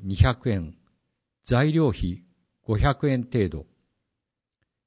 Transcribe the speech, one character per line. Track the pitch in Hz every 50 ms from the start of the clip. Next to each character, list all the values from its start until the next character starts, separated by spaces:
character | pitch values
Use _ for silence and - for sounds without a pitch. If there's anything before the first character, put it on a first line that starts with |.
二 | 98 95 98
百 | - - 131 120 - - 127
円。 | 107 95 82 78 - _ _ _ _ _ _ _ _ _ _ _ _ _ _
材 | - 123 120 143 156
料 | 151 160 160 131
費 | 92 - - 90 90 - - _ _ _ _ _ _ _
五 | _ - 107
百 | 104 - 143 135 - - 143
円 | 135 123 117
程 | - - 120 101 85
度。 | 80 73 65 - _ _ _ _ _ _ _ _ _ _ _ _ _ _ _ _ _ _ _ _ _ _ _